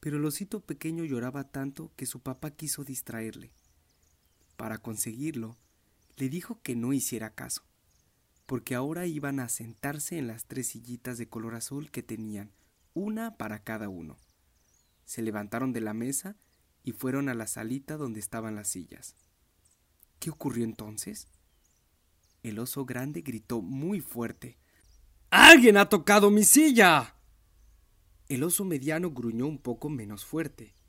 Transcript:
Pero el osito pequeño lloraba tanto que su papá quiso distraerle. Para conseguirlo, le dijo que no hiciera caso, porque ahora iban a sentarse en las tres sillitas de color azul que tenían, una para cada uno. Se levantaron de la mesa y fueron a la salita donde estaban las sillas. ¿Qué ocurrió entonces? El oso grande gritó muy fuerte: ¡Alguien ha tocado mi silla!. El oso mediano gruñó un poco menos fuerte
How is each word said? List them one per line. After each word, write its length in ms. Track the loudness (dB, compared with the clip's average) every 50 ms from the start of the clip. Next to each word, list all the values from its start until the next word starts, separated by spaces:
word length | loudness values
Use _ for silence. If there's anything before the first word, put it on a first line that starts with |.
Pero 160 | -8 -6 -4
el 80 | -2 -2
osito 360 | -2 -2 -4 -8 -8 -8 -12
pequeño 440 | -10 -10 -14 -10 -8 -8 -6 -6 -6
lloraba 400 | -4 -4 -4 -4 -6 -6 -8 -10
tanto 480 | -10 _ -8 -8 -8 -8 -10 -16 -16 _
que 100 | _ -10
su 140 | -10 -10 -10
papá 300 | _ -10 -10 -10 -10 -12
quiso 340 | -12 _ -8 -8 -8 -8 -8
distraerle. 680 | -10 -10 -12 -10 -10 -10 -8 -8 -8 -10 -12 -16 -20 -20 _ _ _ _ _ _ _ _ _ _ _ _ _ _ _ _ _ _ _ _
Para 220 | _ -10 -10 -10 -8
conseguirlo, 800 | -8 -10 -6 -6 -6 -6 -6 -8 -6 -6 -6 -6 -8 -10 -12 _ _ _ _ _ _ _ _ _ _ _ _
le 120 | -6 -6 -4
dijo 320 | -4 -6 -8 -8 -14 -14
que 120 | _ -6 -6
no 180 | -4 -2 -2
hiciera 400 | -2 -2 -2 -4 -6 -8 -10 -10
caso, 300 | -12 -14 -10 -10 -10 -10 -10 _ _ _ _ _ _ _ _ _ _ _ _ _ _ _ _
porque 300 | _ -8 -8 -6 -6 -6
ahora 320 | -6 -4 -6 -6 -6 -6
iban 320 | -6 -6 -4 -6 -4 -4 -4
a 100 | -4 -4
sentarse 720 | -6 -8 -8 -12 -16 -10 -8 -8 -6 -6 -8 -8 -6 -6
en 80 | -6
las 200 | -6 -8 -10 -14
tres 200 | _ -8 -8 -8
sillitas 500 | -8 -8 -10 -14 -12 -14 -12 _ -10 -8
de 120 | -8 -10 -10
color 260 | -10 -10 -8 -8 -8
azul 380 | -10 -10 -10 -10 -10 -12 -10
que 100 | _ -12
tenían, 480 | -10 -10 -10 -10 -8 -8 -8 -10 -10 -12 -18 _ _ _ _ _ _ _
una 440 | _ -6 -6 -4 -4 -6 -6 -8 -10
para 260 | -10 -10 -10 -10 -10
cada 260 | -10 -10 -8 -8 -8 -8
uno. 300 | -10 -10 -12 -14 -16 -20 _ _ _ _ _ _ _ _ _ _ _ _ _ _ _ _ _
Se 180 | -16 -10 -6
levantaron 500 | -6 -4 -4 -6 -8 -6 -6 -4 -4 -2
de 80 | -4 -4
la 140 | -4 -6 -6
mesa 420 | -4 -6 -4 -4 -6 -6 -8 -14 _ _ _ _ _ _ _ _ _
y 80 | _ -12
fueron 380 | -10 -6 -4 -4 -2 -2 -2 -2
a 60 | -4
la 120 | -4 -6
salita 500 | -8 -8 -8 -6 -6 -8 -8 -8 -10 -10
donde 220 | -8 -8 -8 -8 -8
estaban 380 | -10 -10 -8 -8 -8 -6 -8
las 100 | -8 -8
sillas. 480 | -8 -8 -8 -10 -14 -16 -20 -20 -20 -20 _ _ _ _ _ _ _ _ _ _ _ _ _ _ _ _ _ -20 _ _ _
¿Qué 120 | -12 -12
ocurrió 340 | -10 -8 -8 -6 -4 -4 -4
entonces? 640 | -4 -6 -10 -12 -14 -10 -12 -12 -12 -12 -16 -18 -20 _ _ _ _ _ _ _ _ _ _ _ _ _ _ _ _ _ _ _ _ _ _
El 160 | _ -10 -8 -8
oso 260 | -8 -8 -6 -8 -8
grande 380 | -8 -6 -8 -6 -6 -8 -8
gritó 400 | -8 -8 -8 -10 -8 -6 -6 -6
muy 380 | -4 -4 -6 -6 -4 -4 -4 -4
fuerte: 580 | -6 -8 -8 -8 -6 -8 -8 -10 -16 -18 -18 _ _ _ _ _ _ -20 -20 -20 -20 -20 -20 _ -12 2
¡Alguien 460 | 6 10 12 12 12 12 12 10 10
ha 120 | 10 8 6
tocado 440 | 4 0 4 6 6 8 8 8
mi 100 | 8 8
silla!. 720 | 6 8 8 8 8 8 8 10 10 10 10 8 4 0 -10 -20 -20 -20 -20 _ _ _ _ _ -20 -20 -20 -20 -20 _ _ _ _ _ -20 _ -10 -6
El 140 | -4 -2
oso 220 | -2 0 0 -2 -2
mediano 480 | -2 -2 -2 -2 -2 -2 0 -2 -4
gruñó 340 | -4 -4 -6 -4 -2 -2 -2
un 120 | -2 -4 -6
poco 300 | -6 -6 -6 -6 -4 -6
menos 360 | -6 -6 -6 -8 -10 -12 -12
fuerte 500 | -8 -6 -6 -6 -6 -8 -16 -20 -20 -20 _ _